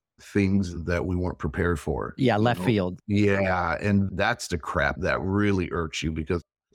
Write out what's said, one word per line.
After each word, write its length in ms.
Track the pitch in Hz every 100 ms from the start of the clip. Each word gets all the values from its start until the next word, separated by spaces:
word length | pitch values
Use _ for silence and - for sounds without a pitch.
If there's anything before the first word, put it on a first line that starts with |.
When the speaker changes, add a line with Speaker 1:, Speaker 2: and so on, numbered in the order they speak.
| _ _
Speaker 1:
things 640 | - 107 98 98 92 87
that 200 | 80 85
we 120 | 92 90
weren't 220 | 90 -
prepared 400 | 82 - 87 82
for, 360 | - 65 52 -
Speaker 2:
Yeah, 200 | 127 107
Speaker 1:
you 60 |
Speaker 2:
left 180 | 113 117
Speaker 1:
know? 60 | 92
Speaker 2:
field. 340 | 107 90 92 -
Speaker 1:
Yeah, 680 | 101 101 98 95 90 87 80
and 280 | 104 101 98 87
that's 300 | 101 117 -
the 100 | 85
crap 400 | - - 71 -
that 200 | 85 64
really 480 | 87 101 104 98 85
irks 320 | 85 80 -
you, 80 | 80
because 280 | 80 78 87 - _ _